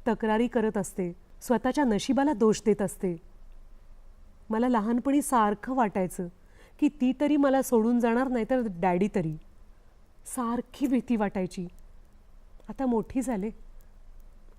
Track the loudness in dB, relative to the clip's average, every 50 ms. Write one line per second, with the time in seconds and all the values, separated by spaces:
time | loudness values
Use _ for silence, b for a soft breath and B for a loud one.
0 | -2 -2 -2 0 0 0 2 2 0 0 0 0 0 0 -2 -2 -6 -4 -6 -6
1 | -6 -6 -6 -12 -20 -20 -20 -16 -2 -2 -2 0 0 0 2 2 2 2 2 0
2 | 0 0 2 2 2 2 2 4 4 4 2 2 2 0 2 2 0 -4 -4 -4
3 | -4 -4 -6 -6 -12 -20 -20 -20 -20 -20 -20 -20 -20 -20 -20 -20 -20 -20 -20 -20
4 | -20 -20 -20 -20 -20 -20 -20 -20 -8 -4 0 0 2 2 2 2 2 2 0 0
5 | 2 2 2 2 2 2 2 4 4 4 2 -2 -4 -4 0 2 2 2 2 -2
6 | -2 -2 -4 -8 -8 -10 -10 b b b b b b b b 0 0 0 2 2
7 | 0 0 0 2 2 2 4 4 4 4 4 2 2 4 2 4 4 4 2 2
8 | 2 2 2 2 0 0 0 -2 0 0 0 0 0 -2 -4 0 0 2 2 2
9 | 2 0 0 -2 -2 -2 -6 -8 -12 -20 -20 -20 -20 -20 -20 -20 -20 -20 -20 -20
10 | -20 -20 -20 -20 -16 -10 -8 -6 -4 -2 -2 -4 -6 -8 -6 -4 0 0 2 0
11 | 2 0 0 0 0 0 0 -2 -4 -4 -6 -10 -10 -10 -12 -18 -20 -20 -20 -20
12 | -20 -20 -20 -20 -20 -20 -20 -20 -20 -20 -20 -20 -16 -14 -6 -4 -2 0 0 0
13 | -2 -2 -4 -4 -2 -2 -2 -2 -4 -6 -8 -12 -18 -18 -18 -20 -20 -20 -20 -20
14 | -20 -20 -20 -20 -20 -20 -20 -20 -20 -20 -14